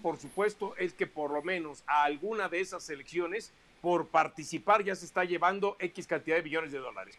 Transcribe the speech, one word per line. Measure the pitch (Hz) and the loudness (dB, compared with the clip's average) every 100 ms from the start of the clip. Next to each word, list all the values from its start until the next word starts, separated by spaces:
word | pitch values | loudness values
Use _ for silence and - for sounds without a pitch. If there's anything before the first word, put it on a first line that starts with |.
por | 170 151 | -4 -4
supuesto, | 143 - 208 208 202 - | -6 0 0 0 -6 -4
es | 185 | -4
que | - 180 | -2 -6
por | 156 147 | -2 -4
lo | 147 | -2
menos | 156 185 156 139 - | -2 -4 -4 -10 0
a | 147 147 | 4 4
alguna | 147 190 220 185 | 2 -2 -2 -2
de | 175 | -2
esas | 190 175 | -4 -6
selecciones, | - 143 135 170 170 208 - - _ _ | -10 -12 -4 -2 -2 -4 -8 -16 _ _
por | 175 175 160 | 2 2 4
participar, | 160 156 - 147 160 - 214 | 4 4 0 -8 -2 4 4
ya | 196 185 | 4 -4
se | 175 | -2
está | 190 | 0
llevando | 180 170 175 196 202 196 | 2 4 2 2 0 -2
X | 185 185 165 | -6 -6 -4
cantidad | 160 156 160 | -2 2 0
de | |
millones | 151 160 156 | 0 -4 -4
de | 139 | -6
dólares, | 123 101 95 | -8 -10 -12